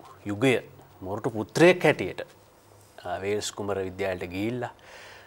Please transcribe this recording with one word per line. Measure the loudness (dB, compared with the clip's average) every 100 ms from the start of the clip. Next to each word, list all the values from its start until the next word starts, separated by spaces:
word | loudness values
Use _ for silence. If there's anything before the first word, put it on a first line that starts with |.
| -20 -14
යුගය, | -8 0 2 2 -2 -20 -20 -14
මොරටු | -8 -6 -4
පුත්‍රයෙක් | -4 -2 6 6 8
හැටියට, | 4 2 -2 -8 -14 -16 -20 _ _ -20 -20 -14
අ, | -8 -6
වේල්ස් | -2 -2 -4
කුමර | -6 -4
විද්‍යාලයට | -4 -4 -4 -4 -4 -6
ගිහිල්ලා, | -4 -4 -4 -8 -10 -20 -20 -20 -20